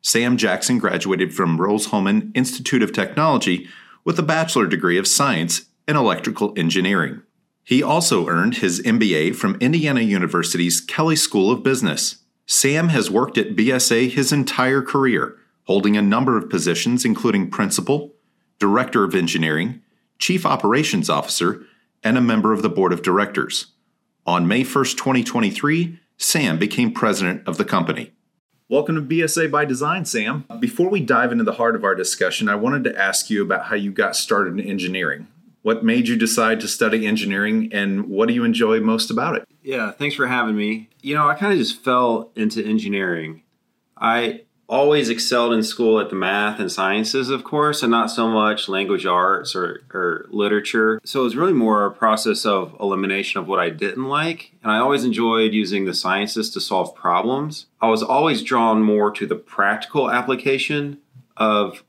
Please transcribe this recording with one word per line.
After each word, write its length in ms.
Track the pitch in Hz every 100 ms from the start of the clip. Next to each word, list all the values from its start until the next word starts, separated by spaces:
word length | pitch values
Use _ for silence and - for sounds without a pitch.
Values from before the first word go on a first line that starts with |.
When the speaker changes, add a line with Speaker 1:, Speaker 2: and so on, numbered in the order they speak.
Speaker 1:
Sam 360 | - 113 120 123
Jackson 400 | 107 92 - 123
graduated 560 | 104 87 95 92 90
from 260 | 85 90 80
Rose-Hulman 720 | 95 107 107 107 95 107 - 127
Institute 480 | 127 - 131 123
of 100 | 107
Technology 760 | - 95 - 160 131 - 90 - - - -
with 140 | - 170
a 40 |
bachelor 440 | 160 160 165 139 95
degree 300 | 82 90 87
of 100 | 95
science 580 | - 143 92 82 - - _ -
in 80 | 151
electrical 560 | 117 85 - - 104 -
engineering. 680 | 82 101 92 98 80 - _ _ _ _
He 200 | - 127
also 440 | 143 156 170 104 80
earned 300 | 85 101 120
his 220 | 98 87 117
M 140 | 113
B 160 | 107 80
A 160 | 80
from 240 | - 104 95
Indiana 420 | 123 165 151 131
University's 760 | 113 98 87 87 85 90 87 85
Kelley 360 | - - 160 156
School 360 | - 104 95
of 120 | 123
Business. 540 | 131 131 98 73 - - _ _ -
Sam 440 | - 139 147 170
has 220 | 143 98
worked 260 | 98 127 -
at 180 | 107 104
B 160 | 113
S 200 | 127 -
A 160 | 117 127
his 240 | 123 127
entire 500 | 147 131 - 127 135
career, 540 | 131 139 135 98 64 - _ _ -
holding 320 | 95 101 104
a 40 |
number 360 | 101 110 131 113
of 120 | -
positions 560 | 95 87 85 - 123 120
including 440 | 107 117 101 90
principal, 640 | - 101 - 87 147 147 _ _ _ _ _
director 440 | 101 107 127 120
of 120 | 98 92
engineering, 680 | 85 82 80 78 98 127 _ _ _ _
chief 260 | - 185 170
operations 640 | 135 104 123 151 98 76
officer, 560 | 73 - - 87 - - _ _ _
and 140 | 110 127
a 40 |
member 320 | 120 110 107
of 80 | 107
the 80 | 104
board 240 | 87 92
of 80 | 87
directors. 720 | 92 92 101 - 65 - - _ _ _ _ _ -
On 200 | 87 85
May 160 | 113
first, 320 | 127 143 127 -
twenty 260 | 139 131
twenty-three, 760 | 117 120 107 - 143 160 170 - _ _
Sam 420 | - 160 127 -
became 320 | 214 - 120
president 560 | 117 113 95 92 92 -
of 100 | 82
the 80 | -
company. 460 | 98 82 - - _ _ _ _ _ _
Welcome 260 | 131 147
to 80 | 160
B 220 | 139 160
S 140 | 160 170
A 100 | 156
by 180 | 147 147
Design, 400 | 127 147 180 170
Sam. 400 | 117 107 143 - 113
Before 300 | 123 - 180
we 100 | 202
dive 320 | 123 120 123
into 120 | 117
the 100 | 110
heart 220 | - 117 110
of 80 |
our 120 | 98 92
discussion, 520 | 90 - 92 - 107
I 60 |
wanted 300 | 104 117 139
to 120 | 123 -
ask 360 | 98 98 -
you 100 | 104
about 240 | 98 92 -
how 100 | 107
you 160 | 101
got 240 | 95 98 -
started 380 | - 101 95
in 60 | 92
engineering. 680 | 95 98 90 92 85 71 73 _ _ _
What 220 | 107 110
made 240 | 113 120 117
you 80 | 117
decide 460 | 113 117 110 110
to 80 | 107
study 360 | - 113 110 107
engineering, 640 | 107 101 98 104 110 110
and 340 | 107 98 98 104
what 220 | 98 113
do 40 |
you 120 | 120 117
enjoy 340 | 117 113 110
most 320 | 110 113 -
about 240 | 113 147 156
it? 100 | - _
Speaker 2:
Yeah, 300 | - 131 110
thanks 240 | - 147 139
for 100 | 127
having 300 | 127 113 104
me. 340 | 104 110 110 _
You 140 | 139 147
know, 120 | 147
I 80 | 156
kinda 220 | 202 190
just 260 | 113 -
fell 480 | - 127 123 113 - -
into 280 | 107 110
engineering. 800 | 107 110 101 101 95 85 80 80 _ _ _ _ _ _
I 460 | 113 117 120 - - _ _
always 400 | 120 143 147 120
excelled 420 | 117 - 123 120
in 120 | 117
school 360 | 107 - 117 110
at 100 | 101
the 60 | 95
math 440 | 92 101 104 107
and 120 | 95
sciences, 580 | 92 95 104 110 135 127
of 140 | 135
course, 400 | 127 151 147 147
and 80 | 120
not 180 | 117 110
so 200 | - 113
much 400 | 110 107 104 -
language 360 | 95 95 98 92
arts 480 | 90 92 98 -
or, 280 | 95 87 - _
or 360 | 98 90 82 -
literature. 720 | 104 104 104 104 117 110 110
So 180 | - 139
it 20 |
was 120 | 123 117
really 180 | 180
more 320 | 156 113 107 101
a 60 |
process 540 | 98 113 107 113 104 110
of 280 | 101 90 -
elimination 600 | 101 95 98 98 95 101
of 60 | 87
what 120 | 95
I 100 | 87
didn't 360 | 80 101 107 131
like. 460 | 143 160 165 - _
And 80 | 110
I 60 | 107
always 260 | 127 139
enjoyed 500 | 123 110 117 113 110
using 320 | 107 98 98 95
the 80 |
sciences 580 | 92 92 95 104 113 110
to 100 | -
solve 340 | - 95 87 -
problems. 680 | 92 87 107 131 151 151 - _
I 80 | 113
was 120 | 110
always 400 | 110 131 160 123
drawn 380 | - 127 113 110
more 300 | 107 107 104
to 140 | - 104
the 100 | 107
practical 720 | - - 98 110 - 151 127
application 920 | 123 123 127 139 135 - 147 143 143 _ 127 _ -
of 480 | 110 104 98 -